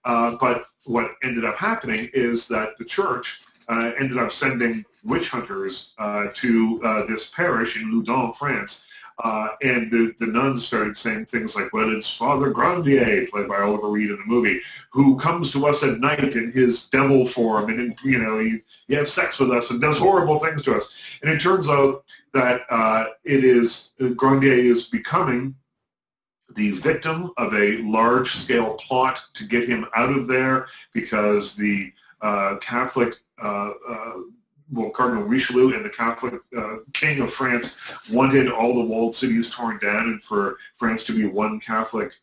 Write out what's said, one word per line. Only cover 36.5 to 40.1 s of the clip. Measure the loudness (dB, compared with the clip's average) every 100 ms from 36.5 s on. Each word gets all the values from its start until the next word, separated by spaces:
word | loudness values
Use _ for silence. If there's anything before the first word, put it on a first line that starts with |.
| -8
uh, | -8 -10 -10
King | -4 -2 0
of | -4
France | -2 -2 -2 -4 -12 -16 -16 -2
wanted | 2 4 4 4
all | 0 0 2
the | 0
walled | 0 -2 0
cities | 0 0 -2 -6
torn | -8 -4
down | -2 0
and | -2